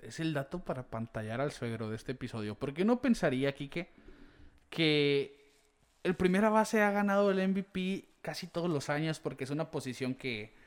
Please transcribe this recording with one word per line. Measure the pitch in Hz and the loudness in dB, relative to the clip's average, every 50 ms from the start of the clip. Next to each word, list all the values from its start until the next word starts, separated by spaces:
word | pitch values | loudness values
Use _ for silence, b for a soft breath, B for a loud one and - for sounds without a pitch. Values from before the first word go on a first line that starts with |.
| - | -16
Es | 117 113 - | -12 -8 -4
el | 165 160 151 | -4 -2 -2
dato | 143 131 - - 175 | -2 -4 -4 -8 -8
para | - - 165 131 123 | -6 -6 -6 -6 -6
pantallar | - - 113 117 - - 113 107 107 113 123 | -8 -8 -8 -8 -6 -6 -6 -6 -4 -4 -2
al | 139 147 | -4 -4
suegro | - - 123 117 113 110 113 107 | -4 -6 -6 -6 -4 -4 -4 -6
de | 110 | -6
este | 110 - - | -6 -6 -8
episodio, | 131 127 127 120 - 113 104 104 104 | -8 -8 -8 -8 -6 -6 -6 -6 -6
porque | - 135 143 139 156 185 | -4 -6 -6 -2 0 2
uno | 220 247 240 | 2 2 4
pensaría, | - 269 226 - - 156 131 127 135 139 139 | 4 2 2 4 2 2 2 2 0 -2 -2
Quique, | - 147 143 - 175 175 - B B B B B B B B B B B B B B _ _ | -4 -8 -8 -8 -8 -10 -10 B B B B B B B B B B B B B B _ _
que | - - 165 156 151 147 143 143 143 139 143 - - - _ _ _ _ _ _ _ _ _ _ _ _ - | 0 2 4 4 6 6 4 4 4 2 2 -2 -8 -16 _ _ _ _ _ _ _ _ _ _ _ _ -2
el | 175 180 | -2 2
primera | - 180 180 180 196 214 220 | 4 4 4 6 4 4 6
base | 214 220 214 - - 220 208 | 6 4 4 4 4 4 4
ha | 208 | 4
ganado | 202 202 202 202 196 202 202 202 | 4 2 2 4 4 4 4 4
el | 190 185 | 4 2
M | 190 190 190 | 2 2 0
V | 196 190 | 0 -4
P | - - 185 185 185 190 180 - _ _ _ | -4 -4 -4 -2 -2 -2 -4 -6 _ _ _
casi | - - 151 - - | -10 -10 -8 -8 -10
todos | 170 - 175 165 175 | -8 -4 -2 0 0
los | 160 139 - - | 0 0 0 -2
años, | 147 147 160 160 156 - | -2 0 0 -2 -2 -4
porque | - 151 131 - 135 | -6 -6 -6 -4 -4
es | 127 | -4
una | 143 151 160 151 | -2 -4 -4 -4
posición | - 147 135 127 123 - 131 127 127 | -4 -6 -6 -6 -6 -4 -4 -4 -4
que | - - 131 117 107 104 110 b b b | -4 -4 -6 -6 -6 -8 -10 b b b